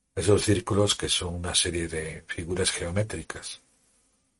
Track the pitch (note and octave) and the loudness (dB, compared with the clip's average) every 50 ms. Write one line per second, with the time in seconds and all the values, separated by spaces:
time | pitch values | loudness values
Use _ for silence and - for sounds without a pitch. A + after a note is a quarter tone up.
0 | _ _ _ - D#2+ G2+ G2+ F#2 - G#2+ G2+ F#2 - - G2 G2 G#2 G2+ - - | _ _ _ 0 4 6 6 6 6 4 2 2 2 2 2 4 4 4 2 0
1 | - - - - F#2 F2 F2 F2 F2 F2 F2 - - F#2 E2 E2+ E2+ E2 E2 D#2 | 0 0 0 -2 -2 -4 -4 -4 -4 0 2 2 2 2 0 -2 -2 -2 -4 -6
2 | D#2 D#2 D#2 D#2+ - - - - E2 E2 F#2 F#2 F#2 - - - F2+ E2+ F2 G2+ | -6 -6 -10 -12 -12 -10 -8 -8 -4 -4 -2 0 0 0 0 -2 -4 -2 0 0
3 | G#2+ G#2+ - E2 D#2 - - - - - - - _ _ _ _ _ _ _ _ | -2 -2 -4 -8 -10 -10 -12 -12 -12 -12 -14 -16 _ _ _ _ _ _ _ _
4 | _ _ _ _ _ _ _ _ | _ _ _ _ _ _ _ _